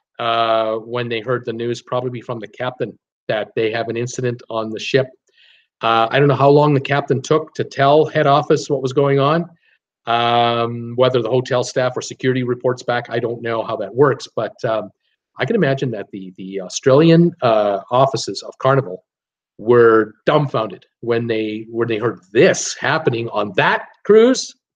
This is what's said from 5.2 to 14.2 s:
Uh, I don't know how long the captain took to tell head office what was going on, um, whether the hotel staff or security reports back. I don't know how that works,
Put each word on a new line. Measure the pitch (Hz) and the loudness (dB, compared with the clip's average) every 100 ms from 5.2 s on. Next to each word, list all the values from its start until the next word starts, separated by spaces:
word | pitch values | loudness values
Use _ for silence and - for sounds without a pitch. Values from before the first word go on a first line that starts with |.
| _ _ _ _ _ _ | _ _ _ _ _ _
Uh, | 113 113 113 | 0 2 2
I | 123 | 2
don't | 143 | 2
know | 131 | 4
how | 139 | 4
long | 147 147 | 6 4
the | 143 | 2
captain | 139 143 - 131 | 0 -4 -2 -4
took | - 156 156 - | 0 -2 -2 -8
to | |
tell | 117 - 139 147 156 | -8 0 4 4 4
head | 156 147 | 2 2
office | 143 143 147 - | 2 2 0 0
what | 139 | -4
was | 131 | -2
going | 127 143 139 | 0 2 2
on, | 139 160 175 _ _ _ _ _ - | 2 0 -2 _ _ _ _ _ -4
um, | 117 120 120 120 117 117 120 117 117 | 0 2 2 2 0 -2 -4 -8 0
whether | 127 123 | 2 2
the | 110 | 0
hotel | 127 127 123 | -2 0 -2
staff | 120 - 127 123 | -2 -2 -2 -4
or | |
security | - - 131 131 | -10 -4 -2 -2
reports | 123 123 127 123 | -2 -2 -2 -4
back. | - 120 117 | -4 -4 -4
I | 120 | -4
don't | 120 117 | -4 -6
know | 117 113 | -4 -4
how | 110 110 | -4 -6
that | 98 110 | -6 2
works, | 143 123 | 2 2